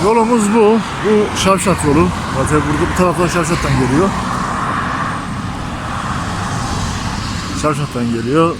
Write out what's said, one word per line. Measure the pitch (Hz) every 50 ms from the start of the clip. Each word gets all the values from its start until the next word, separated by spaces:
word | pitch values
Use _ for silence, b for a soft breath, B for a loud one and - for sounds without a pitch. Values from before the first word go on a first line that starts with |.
| 165
Yolumuz | 202 226 233 226 220 247 233 208 202 208
bu. | 233 214 208 226 226 190 - - - -
Bu | 403 214 208 208 190 - -
Şavşat | - 190 196 180 - 202 170 - -
yolu. | 151 139 156 175 175 - - - - -
Zaten | 135 135 131 151 151 143
burada, | 147 151 147 170 160 151
bu |
taraflar | - 185 180 165 156 180
Şavşat'tan | 160 - 175 165 151 175 156 131 147 135 127
geliyor. | 131 123 131 151 185 196 - - - - - - - - - - - - - - - - - - - - - - - - - - - - - - - - - - - - - - - - - - - - - - - - - - - - - - - - - - - - - - - - - - - - - -
Şavşat'tan | - 151 151 143 147 139 - 123 120 117 117
geliyor. | 113 113 120 139 160 165 165 -